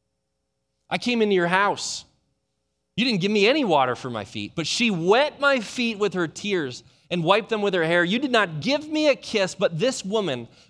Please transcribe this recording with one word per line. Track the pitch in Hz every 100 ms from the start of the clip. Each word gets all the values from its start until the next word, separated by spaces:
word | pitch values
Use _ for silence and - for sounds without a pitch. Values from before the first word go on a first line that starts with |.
| _ _ _ _ _ _ _ _ -
"I | -
came | 240 233
into | 214
your | 190 175
house. | 185 202 156 - - - _ _ _ _ _ _ _ _ -
You | 254
didn't | 208
give | 196
me | 214 202
any | 311
water | 240 151 127 120
for | 131
my | 113 98
feet, | 110 104
but | - 151
she | - 233
wet | 180 170 226 294 240
my | 277 269
feet | 190 - 233 202
with | 202
her | 190 165
tears | - 208 185 135 120 - _ -
and | 175
wiped | 160 208 214
them | 220
with | 202
her | 185 160
hair. | 175
You | 175 233
did | 277
not | 240 196 156
give | 165 294 302
me | 311 302
a | 254
kiss, | - 214 185
but | - 185 160
this | 247 254
woman, | 185 220 185 123 117 _ _